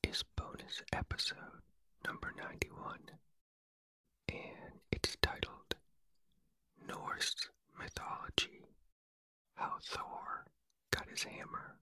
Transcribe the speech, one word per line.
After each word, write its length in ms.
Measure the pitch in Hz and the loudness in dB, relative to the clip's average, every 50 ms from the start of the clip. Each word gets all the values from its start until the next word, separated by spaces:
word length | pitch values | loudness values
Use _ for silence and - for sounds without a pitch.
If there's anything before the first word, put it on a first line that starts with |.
| - | 4
is 180 | - - - - - - | 4 4 0 -2 0 -4
bonus 460 | - - - - - - - - - - - | -4 -4 -4 -6 -8 -6 -6 -6 -6 -2 0
episode 680 | - - - - - - - - - - - - - - - - - - - - - - - | 0 0 2 0 0 0 0 0 0 -2 -8 -12 -14 -16 -20 -20 -20 -20 -20 -20 -20 -2 0
number 260 | - - - - - - | 0 0 0 -2 -4 -4
ninety-one, 720 | - - - - - - - - - - - - - - - - - - - - _ _ _ _ _ _ _ _ _ _ _ _ _ _ _ _ _ _ - | -4 -6 -6 -2 -2 -4 -4 -2 -6 -6 -6 -6 -6 -10 -14 -16 -16 -20 -20 -20 _ _ _ _ _ _ _ _ _ _ _ _ _ _ _ _ _ _ -4
and 520 | - - - - - - - - - - - - | -4 -4 -6 -8 -10 -10 -12 -14 -14 -16 2 2
it's 260 | - - - - - - | 4 4 4 2 8 8
titled 540 | - - - - - - - - - - - - - - - - - - - - _ _ _ - _ _ _ _ _ _ _ - - - | 8 8 8 0 0 -2 -2 -10 -4 -4 -4 -4 -4 -20 -20 -20 -20 -20 -20 -20 _ _ _ -20 _ _ _ _ _ _ _ -14 -8 -6
Norse 460 | - - - - - - - - - - - - - _ _ _ - - | -6 -4 -2 -2 2 2 2 2 4 2 -2 -4 -4 _ _ _ -10 -8
Mythology, 880 | - - - - - - - - - - - - - - - - - - - - - - _ _ _ _ _ _ _ _ _ _ _ _ _ | -8 -4 -4 -4 -2 -2 -2 -2 -4 4 6 6 6 6 0 -14 -18 -18 -20 -20 -20 -20 _ _ _ _ _ _ _ _ _ _ _ _ _
How 200 | - - - - - | 0 0 2 2 -2
Thor 640 | - - - - - - - - - - - - - - _ _ _ _ _ _ _ _ | -2 -4 -2 -2 -2 -2 -4 -6 -2 -2 -4 -4 -4 -10 _ _ _ _ _ _ _ _
Got 180 | - - - - | 0 0 0 -4
His 140 | - - - | -2 -2 -2
Hammer. 520 | - - - - - - - - - - - | -2 -2 -8 -6 -4 -4 -4 -4 -6 -12 -16